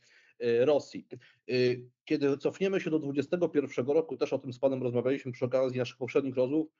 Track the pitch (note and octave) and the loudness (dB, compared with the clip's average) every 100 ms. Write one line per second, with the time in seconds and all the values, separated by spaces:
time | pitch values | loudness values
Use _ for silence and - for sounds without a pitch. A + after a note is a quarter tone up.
0 | _ _ _ - A#2+ A#2 C3+ C#3+ - - | _ _ _ -4 2 4 4 4 0 -14
1 | - B2 - _ - B2+ B2 B2 - _ | -14 -18 -20 _ -4 2 2 0 -6 _
2 | - D3+ C#3 C#3 D3 - F#3+ F#3+ E3+ D#3 | -2 0 2 2 -2 -2 -2 0 0 -2
3 | C#3 C#3 - F3+ E3+ D3 C#3 - B2 D#3 | 0 -2 0 0 0 0 0 -2 0 0
4 | D#3+ B2 C3+ - C3 A#2 C#3 C3 B2+ A#2+ | 0 -2 -2 -2 -6 -2 0 0 -2 0
5 | B2+ C#3 C3 A#2+ B2 C3 C3 B2+ A#2 - | 0 -2 -4 -6 -2 0 0 0 -4 -6
6 | B2 D3 C3+ B2+ B2+ D#3 D#3 _ | -2 0 0 0 0 0 -2 _